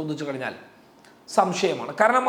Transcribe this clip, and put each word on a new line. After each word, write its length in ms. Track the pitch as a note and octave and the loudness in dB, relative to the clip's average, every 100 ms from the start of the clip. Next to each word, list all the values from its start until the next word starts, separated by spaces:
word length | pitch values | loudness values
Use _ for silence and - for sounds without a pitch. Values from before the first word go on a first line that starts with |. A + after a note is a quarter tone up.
ചോദിച്ചു 240 | D#3 D3 | -6 -6
കഴിഞ്ഞാൽ 300 | D3 C3+ B2 F#2 - - _ _ - _ - - | -6 -6 -8 -10 -16 -20 _ _ -20 _ -4 2
സംശയമാണ്. 560 | F#3+ F3 F#3 C#3 A#2+ D#3 | 2 2 0 -2 -4 2
കാരണം 260 | G#3+ B3+ | 4 4